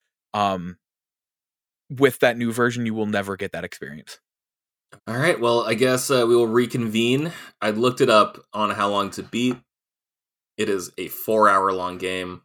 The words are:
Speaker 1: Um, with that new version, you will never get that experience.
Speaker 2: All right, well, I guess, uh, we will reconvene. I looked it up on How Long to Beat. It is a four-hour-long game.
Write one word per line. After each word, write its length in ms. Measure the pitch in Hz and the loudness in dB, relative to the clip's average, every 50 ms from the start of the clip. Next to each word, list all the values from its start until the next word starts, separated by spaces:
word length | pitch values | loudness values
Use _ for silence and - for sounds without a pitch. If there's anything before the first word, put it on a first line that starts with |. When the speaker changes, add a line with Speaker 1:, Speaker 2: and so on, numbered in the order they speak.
| _ _ _ _ _ _ - | _ _ _ _ _ _ -4
Speaker 1:
Um, 440 | 107 101 98 95 92 85 90 87 _ _ _ _ _ _ _ _ _ _ _ _ _ _ _ _ _ _ _ _ _ _ - | -2 0 0 -2 -4 -8 -10 -14 _ _ _ _ _ _ _ _ _ _ _ _ _ _ _ _ _ _ _ _ _ _ -12
with 280 | 147 123 139 131 120 - | -2 2 2 2 4 4
that 160 | - 123 117 120 | 2 2 2 2
new 140 | 120 117 110 | -2 -2 0
version, 340 | 123 120 123 117 120 120 | 0 0 0 0 -2 -4
you 80 | 113 110 | -4 -2
will 120 | 110 107 | -2 -2
never 300 | 104 104 101 98 98 98 | -2 -2 -2 -2 -4 -6
get 160 | 92 98 95 - | -6 -8 -8 -8
that 120 | 82 90 | -10 -10
experience. 540 | 90 - - - 69 76 76 - - - - _ _ _ _ _ _ _ _ _ _ _ _ _ _ - - - | -12 -12 -14 -16 -16 -16 -16 -18 -20 -20 -20 _ _ _ _ _ _ _ _ _ _ _ _ _ _ -20 -18 -12
Speaker 2:
All 100 | 107 113 | -8 -4
right, 220 | 123 143 170 170 - | -2 0 0 0 2
well, 240 | 117 120 117 117 110 | 2 2 2 2 2
I 80 | 110 113 | 0 0
guess, 360 | 107 127 127 127 127 - - | 2 2 2 2 0 0 0
uh, 140 | 139 123 120 | 0 2 4
we 80 | 113 117 | 4 4
will 140 | 120 120 113 | 4 4 4
reconvene. 840 | 110 123 123 120 - 127 117 110 107 110 117 120 127 139 156 170 - - - - - - | 2 2 0 0 -2 -4 -4 -2 0 0 0 2 0 0 -2 -4 -8 -12 -18 -20 -12 -6
I 100 | 104 107 | -4 -2
looked 300 | 107 110 120 127 127 - | -2 0 0 0 2 2
it 80 | 139 120 | 2 6
up 280 | 110 107 101 - - - - _ - | 6 6 6 4 0 -14 -20 _ -6
on 160 | 104 107 101 | -4 -2 -2
How 180 | 101 104 101 101 | -2 -2 -2 0
Long 220 | 101 101 98 98 | 0 0 -2 -4
to 120 | - - 98 | -6 -10 -12
Beat. 340 | - - 117 123 127 123 - _ _ _ _ _ _ _ _ _ _ _ _ _ _ _ _ _ _ _ | -8 -4 -2 -2 -2 -2 -4 _ _ _ _ _ _ _ _ _ _ _ _ _ _ _ _ _ _ _
It 120 | - 104 - | -4 -2 -2
is 200 | 98 95 85 76 - - | -2 -2 -4 -8 -12 -10
a 100 | 92 76 | -12 -10
four-hour-long 920 | - - - - 110 110 107 104 98 98 95 95 95 92 90 90 90 87 | -10 -10 -4 0 2 4 6 6 6 6 4 2 -2 -2 -4 -6 -8 -6
game. 440 | 92 92 92 92 92 90 90 87 _ | -6 -6 -4 -6 -6 -8 -12 -16 _